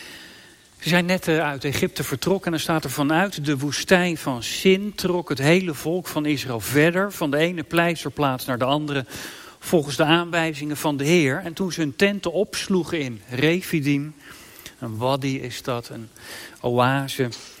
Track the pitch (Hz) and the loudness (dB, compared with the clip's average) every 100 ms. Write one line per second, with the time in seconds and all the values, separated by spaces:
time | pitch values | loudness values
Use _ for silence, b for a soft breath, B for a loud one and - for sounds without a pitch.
0 | B B B B B B B - 160 175 | B B B B B B B -8 0 2
1 | 175 180 - 160 151 139 143 123 185 - | 2 0 2 2 0 -2 -4 0 -2 -2
2 | 135 135 175 190 180 160 - 160 143 139 | -4 -2 0 0 0 -2 0 0 0 -2
3 | 143 160 196 170 147 135 143 - - 185 | 2 4 2 -2 -2 -2 -2 -4 4 4
4 | 180 160 151 123 107 - 190 190 208 - | 4 -2 -4 -4 -6 0 4 4 0 -4
5 | 180 175 165 135 139 180 185 135 156 180 | -2 -2 -2 0 4 4 2 -4 -4 -4
6 | - 156 151 143 123 117 104 139 160 175 | -2 -2 0 -2 -2 -6 0 4 4 4
7 | 202 - 156 147 165 175 147 170 170 160 | -2 -2 -2 2 0 -2 -2 2 2 0
8 | 143 - 143 127 - 120 127 147 151 139 | -6 0 0 0 -2 -2 2 0 0 -4
9 | 127 B B B B B - 175 143 135 | -4 B B B B B 2 2 2 2
10 | 151 170 170 170 160 143 151 143 160 139 | 4 4 4 0 0 -2 -6 -2 -2 0
11 | 139 180 139 156 175 160 185 160 151 - | 4 4 4 2 -4 -4 -4 -2 -4 2
12 | 202 202 175 165 208 - - 190 165 170 | 2 2 -2 -2 -2 -4 0 0 2 -2
13 | 131 110 - 123 151 175 - 160 139 143 | -4 -8 -8 0 2 2 0 0 2 0
14 | 151 - B B B B B B 117 110 | -2 -10 B B B B B B -10 -4
15 | 127 139 135 135 127 - - 120 - 120 | 0 0 -2 -4 -6 -8 -6 -6 -6 -14
16 | 110 - B B B B 123 123 123 139 | -16 -18 B B B B 0 4 4 2
17 | 135 - 123 - B B | -2 -2 -4 -4 B B